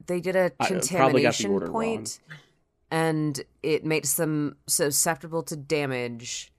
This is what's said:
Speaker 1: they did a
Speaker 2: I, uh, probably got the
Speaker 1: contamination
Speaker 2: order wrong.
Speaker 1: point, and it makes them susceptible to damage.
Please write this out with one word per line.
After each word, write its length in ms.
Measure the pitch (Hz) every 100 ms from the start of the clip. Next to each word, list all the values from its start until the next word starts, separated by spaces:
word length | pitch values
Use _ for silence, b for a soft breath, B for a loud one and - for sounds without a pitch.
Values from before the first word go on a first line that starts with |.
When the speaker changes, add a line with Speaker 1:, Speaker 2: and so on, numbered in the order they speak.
| -
Speaker 1:
they 140 | 180
did 160 | 170 185
a 160 | 180 -
Speaker 2:
I, 40 | 151
uh, 20 |
probably 540 | 185 - 180 131 123
got 120 | 120 113
the 80 |
Speaker 1:
contamination 60 | 104
Speaker 2:
order 140 | 98 85
wrong. 60 |
Speaker 1:
point, 460 | 76 - 107 214 - B 156 B B _ _ -
and 520 | 160 160 156 151 139 - _
it 220 | 151 151
makes 300 | 156 156 143
them 420 | - 160 151 147 - -
susceptible 760 | - 147 139 175 165 165 165
to 120 | 160 156
damage. 960 | 139 156 139 127 120 117 113 - -